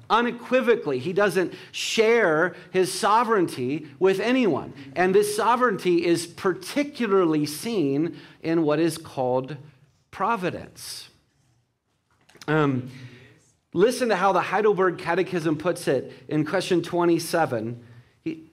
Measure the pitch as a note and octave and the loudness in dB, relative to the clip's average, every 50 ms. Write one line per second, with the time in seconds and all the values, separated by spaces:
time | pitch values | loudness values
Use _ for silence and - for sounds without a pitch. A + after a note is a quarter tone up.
0 | - - G3+ A3+ A#3+ A#3+ A#3 A#3+ - - B3 C4 A3+ A#3+ A3+ - - D3+ C3+ B2+ | -4 0 2 2 2 0 -2 -6 -4 0 2 2 4 4 2 2 0 -2 -4 -2
1 | B2 F3 F#3 G3 G#3 G3 E3 F#3 F#3 - - - - - - - - - - A3+ | -4 -2 0 2 2 2 2 0 -2 -2 -4 -10 -18 -14 -10 -8 -6 -2 0 2
2 | G#3+ A3 A#3 A#3 G#3+ E3+ D3+ D#3 F3+ F3+ F3 - - - - F#3 F#3 E3+ - - | 4 4 4 4 4 4 2 2 2 0 -2 -6 -12 -4 -2 0 0 0 -2 -2
3 | A3+ G3 G#3 A#3 B3 A3 A3+ G3 E3 D3+ - - B2 B2+ D3 D#3+ D3+ - - - | 0 2 4 4 4 2 2 2 2 0 -2 -4 -4 -4 -4 -6 -8 -10 -4 0
4 | F3+ F#3+ F#3+ F#3+ G#3 A#3 B3+ C4 A#3+ F#3 C#3 A2+ D#2 - - - - - - E3 | 2 2 2 2 0 0 2 2 2 2 0 -2 -4 -8 -14 -16 -18 -8 -2 0
5 | F3+ F#3+ F#3+ G#3 G#3 G#3 - A3 G#3 A3 B3 A#3+ B3+ A#3+ G3 - - F3+ F3 E3+ | 2 4 4 4 4 2 0 0 2 2 2 2 2 0 0 0 0 0 2 2
6 | E3+ F3 E3+ - - - - - - F#3+ E3+ - - - - C4+ C#4+ C#4+ - - | 2 2 0 0 -2 -6 -8 -4 -2 -2 -2 -2 -6 -6 -4 -4 -4 -4 -4 -4
7 | A#3+ G#3 G3 G3 F3+ D#3+ D#3 D3+ D3+ D3 - - - A3+ A#3 G3 D3 C#3 C#3 C#3+ | -2 2 2 4 4 4 2 2 0 -2 -4 -6 -6 -4 -2 0 0 0 0 0
8 | E3 E3 - - - - - - - D#3+ E3 E3+ D#3+ D3 D3+ D3+ E3+ E3 D#3 - | 0 -2 -4 -8 -18 -20 -18 -10 -6 -2 0 0 2 2 2 2 2 0 -2 -4
9 | - - - C#3+ B2+ B2 B2+ C3 B2+ B2+ D3+ C3 - - - _ _ _ _ _ | -10 -10 -6 -4 -2 0 0 -2 -2 -4 -10 -14 -16 -20 -20 _ _ _ _ _
10 | _ _ - - F#3+ G#3+ A#3 F#3+ F3+ D#3+ - E2 - - - - - - - - | _ _ -8 -4 -2 -2 -2 -2 -2 -4 -6 -8 -10 -16 -18 -18 -16 -16 -16 -16
11 | - - _ _ _ _ _ _ _ _ _ _ _ _ _ _ _ _ _ _ | -18 -20 _ _ _ _ _ _ _ _ _ _ _ _ _ _ _ _ _ _
12 | _ _ _ _ _ _ - - - D3+ D3+ D#3 D3 C#3 C3+ B2 B2 - - - | _ _ _ _ _ _ -20 -10 -4 0 2 2 2 2 2 0 -4 -8 -12 -16
13 | - - - - - - - _ _ _ _ _ _ _ - E3 G3 B3+ B3+ B3 | -18 -18 -20 -20 -20 -20 -20 _ _ _ _ _ _ _ 0 2 2 2 2 2
14 | B3+ A3+ G3+ F3 F#3+ G3 F#3 F3 D3+ - F3+ G#3 G#3+ G#3+ G3+ F3 F#3+ F3+ D#3+ D3 | 0 0 0 2 2 2 2 2 0 0 0 2 2 2 2 2 2 0 0 -2
15 | - E3+ E3+ F#3 F3+ F#3 F3+ E3+ D3+ E3 D#3 D3 - F3+ E3+ E3+ - E3+ C#3 B2 | -4 -2 0 0 -2 -2 -2 -2 -2 -2 -2 -2 -2 -2 -4 -2 0 0 0 0
16 | - - - - - - D3+ D3+ D3+ - G3+ F#3 F3 - F#3 E3+ - - F3+ F3 | -2 -6 -12 -16 -10 -4 -2 -2 0 0 -2 -2 0 2 0 0 0 0 0 0
17 | E3+ E3+ E3+ D#3+ E3 - - E3+ D#3 B2 A#2+ A2 G#2+ A#2 A#2+ - - - - - | 2 2 2 2 0 0 0 0 0 0 0 -4 -4 -6 -8 -10 -14 -20 -20 -20
18 | - _ _ _ - D#3+ - - - - | -20 _ _ _ -10 -10 -10 -10 -12 -14